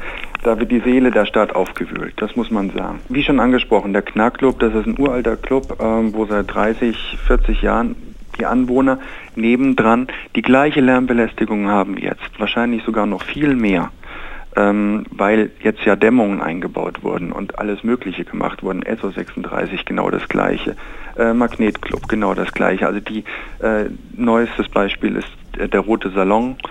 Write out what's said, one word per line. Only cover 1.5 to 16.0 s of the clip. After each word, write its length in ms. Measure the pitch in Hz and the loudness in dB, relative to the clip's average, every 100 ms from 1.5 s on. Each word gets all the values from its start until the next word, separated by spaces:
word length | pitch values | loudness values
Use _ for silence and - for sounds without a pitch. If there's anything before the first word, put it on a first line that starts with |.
aufgewühlt, 600 | - 90 - - 85 82 - | 0 -2 -4 -6 -6 -8 -6
das 200 | 107 120 | -4 -4
muss 120 | 117 | -2
man 200 | 107 98 | -2 -2
sagen. 300 | 95 92 87 - | -4 -6 -8 -4
Wie 140 | 139 | 0
schon 180 | 139 135 | 2 4
angesprochen, 500 | 120 127 - 101 98 | 4 4 4 2 2
der 120 | 101 | -2
Knackclub, 540 | - 107 120 - 131 123 | 0 0 0 2 2 4
das 140 | 117 | 2
ist 120 | 110 107 | 2 0
ein 120 | 120 | 0
uralter 380 | 139 123 117 110 | 0 2 0 -2
Club, 440 | - 131 - - | 0 -2 -2 -2
ähm, 320 | 113 113 110 | 0 2 2
wo 120 | 107 104 | 0 0
seit 260 | 104 98 | 0 0
dreißig, 640 | 101 104 113 120 107 - - - | 0 0 2 0 -2 -6 0 4
vierzig 340 | 120 - 110 | 4 4 2
Jahren 360 | 104 110 120 - - - - - | 2 2 0 -4 -12 -16 -12 -4
die 60 | - | 0
Anwohner 540 | 123 123 127 135 131 - - - 113 | 2 2 4 2 0 -4 -14 -12 -2
nebendran 720 | 113 123 135 127 110 117 131 - - 117 | 2 4 4 4 4 4 0 -8 -4 0
die 80 | |
gleiche 360 | 110 131 151 147 | 4 6 6 4
Lärmbelästigung 880 | 131 127 127 120 113 - 110 104 101 | 4 4 4 2 0 0 -2 0 0
haben 300 | 104 98 95 | 2 0 -4
wie 60 | |
jetzt, 180 | - 98 - - | -6 -6 -10 -6
wahrscheinlich 460 | 104 117 117 113 | -2 0 0 -2
sogar 220 | 120 110 104 | -2 0 0
noch 180 | 92 | -2
viel 300 | - 143 147 | -6 -2 0
mehr. 380 | 127 107 87 - - - - - - - - | 2 2 2 -2 -8 -16 -12 -12 -12 -4 2
Ähm, 460 | 101 104 104 104 - | 2 2 0 -2 -4
weil 400 | - 101 110 104 - | -2 2 4 2 -2
jetzt 220 | 107 104 | -2 0
ja 140 | 107 | 2
Dämmungen 440 | 101 | 4